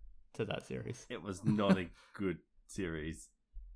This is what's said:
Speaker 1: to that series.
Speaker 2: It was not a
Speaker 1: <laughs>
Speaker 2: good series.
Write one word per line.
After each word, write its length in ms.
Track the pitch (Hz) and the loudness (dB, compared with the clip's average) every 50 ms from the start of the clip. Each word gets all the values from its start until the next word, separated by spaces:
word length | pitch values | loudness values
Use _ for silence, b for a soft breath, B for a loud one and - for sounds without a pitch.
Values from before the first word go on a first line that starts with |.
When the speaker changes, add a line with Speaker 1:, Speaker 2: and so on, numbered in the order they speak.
| - - - - - - _ | -14 -14 -16 -16 -20 -16 _
Speaker 1:
to 120 | - 117 | -4 -2
that 200 | - - - - | 0 0 -4 -4
series. 400 | - - - - - 120 - - - | -4 -6 -6 -4 -6 -6 -8 -8 -8
Speaker 2:
It 120 | 127 104 | -8 -6
was 220 | 80 101 95 90 - | -4 -4 -6 0 4
not 320 | 110 107 104 104 101 95 95 | 4 4 6 8 6 6 6
a 80 | 92 85 - - | 4 -4 -8 -16
Speaker 1:
<laughs> 120 | - - - | -20 -18 -6
Speaker 2:
good 260 | - 101 95 85 82 - _ _ - _ - | -2 0 0 0 0 -6 _ _ -20 _ -10
series. 600 | - - 95 85 80 78 76 80 78 - - - _ _ _ _ _ - - - - | -6 -4 -2 -2 -2 -2 -2 -4 -4 -6 -10 -18 _ _ _ _ _ -12 -12 -12 -16